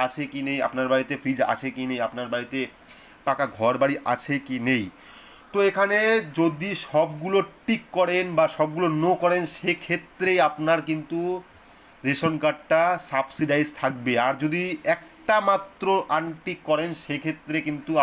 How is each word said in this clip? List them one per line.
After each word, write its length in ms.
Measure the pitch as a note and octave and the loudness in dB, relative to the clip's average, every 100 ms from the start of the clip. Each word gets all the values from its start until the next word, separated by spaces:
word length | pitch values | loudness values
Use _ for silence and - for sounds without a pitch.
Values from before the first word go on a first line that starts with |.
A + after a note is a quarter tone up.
| B2+ | -4
আছে 180 | - C#3 | -4 -8
কি 100 | C#3 C#3 | -6 -4
নেই, 100 | C#3 A#2+ | -2 -2
আপনার 200 | B2+ C3 | -2 0
বাড়িতে 220 | C3 C3 C#3 | 0 0 -4
ফ্রিজ 180 | C3 C3 A#2 | -2 0 0
আছে 140 | A2+ C3+ B2+ | -2 -4 -6
কি 80 | B2+ | -4
নেই, 100 | B2 A2+ | -2 -4
আপনার 200 | A#2+ A#2+ | -4 -4
বাড়িতে 260 | A#2+ B2 C3+ B2 - - - - - - | -4 -4 -6 -6 -10 -20 -20 -20 -8 -2
পাকা 200 | C3+ C3+ - | -2 -2 0
ঘর 160 | A2+ B2+ | 0 2
বাড়ি 140 | C#3 C#3 - | 2 0 -2
আছে 220 | B2 - C#3+ C3+ | -2 -2 -4 -4
কি 100 | B2+ A#2+ | -4 0
নেই। 160 | B2+ F#2+ - - - - - - | 0 -2 -10 -20 -20 -20 -20 -6
তো 60 | G3+ G3 | 2 2
এখানে 280 | F#3+ G3+ G#3 A3 A3+ D#3+ D3 | 4 2 2 2 2 0 0
যদি 300 | E3 D3 F#3+ F3+ - | 0 0 -6 -6 -2
সবগুলো 500 | D3+ D#3 D3+ F3 G3 F#3 - - | 0 0 -2 0 2 0 -4 -2
টিক 180 | A3 - F3+ | -2 -2 0
করেন 280 | F3+ F3+ F#3 D#3+ | 2 2 0 2
বা 80 | D#3 - | 2 2
সবগুলো 300 | D#3 D#3 F3+ D#3 | -2 0 0 2
no 100 | E3+ F3+ | 2 4
করেন, 180 | F3 F3+ D#3+ - | 2 2 -2 -6
সেক্ষেত্রেই 800 | F3 E3 - F3 - - F#3 F#3 D3+ | -4 -4 -2 -4 -6 -2 2 4 4
আপনার 300 | - D#3 E3 D3+ | 2 0 0 0
কিন্তু 320 | D#3 D3+ E3+ F3 F3+ - - - - - - | -4 -4 -4 -2 -4 -8 -20 -20 -20 -20 -6
রেশন 300 | C3 C#3 E3 D#3 | -2 0 0 0
কার্ডটা 380 | D3+ D3 - D#3+ F3 F3 - | 0 0 2 2 4 0 -2
সাবসিডাইজ 580 | C3+ C3+ - D3+ D3 D3 - | -2 -2 -2 0 2 0 -2
থাকবে। 340 | C3+ C3 A#2+ A#2 B2+ | -2 -2 0 2 2
আর 80 | C3 | 0
যদি 180 | D3+ E3+ F3+ D#3+ D3 E3 | -2 -2 -4 -4 -2 -2
একটা 400 | - - - G#3+ G3+ | -4 -6 2 2 4
মাত্র 360 | F#3+ G3 - F#3+ F#3+ - D#3 | 2 0 -4 0 0 2 -2
আনটিক 420 | E3 D#3+ - E3+ - | -2 -8 -10 -6 0
করেন, 200 | D3+ E3+ D#3 | 0 0 -6
সেক্ষেত্রে 540 | - C#3+ D#3 D#3 - D#3 D3+ | -8 -6 -6 -6 -4 -4 -4
কিন্তু 240 | D3 D#3 D#3+ | -6 0 2